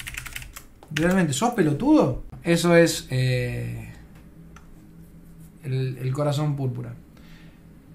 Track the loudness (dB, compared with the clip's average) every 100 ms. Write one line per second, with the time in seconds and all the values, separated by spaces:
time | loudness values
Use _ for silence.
0 | -12 -12 -12 -14 -16 -18 -20 -20 -10 0
1 | 2 4 2 2 0 2 0 2 4 4
2 | 4 0 -8 -6 0 2 6 6 6 2
3 | -4 -2 0 0 -2 -6 -8 -10 -12 -18
4 | -20 -20 -20 -20 -20 -20 -20 -20 -20 -20
5 | -20 -20 -20 -20 -20 -14 -6 -4 -4 -4
6 | -4 -2 0 0 0 -2 -4 -6 -10 -14
7 | -20 -20 -20 -20 -20 -20 -20 -20 -20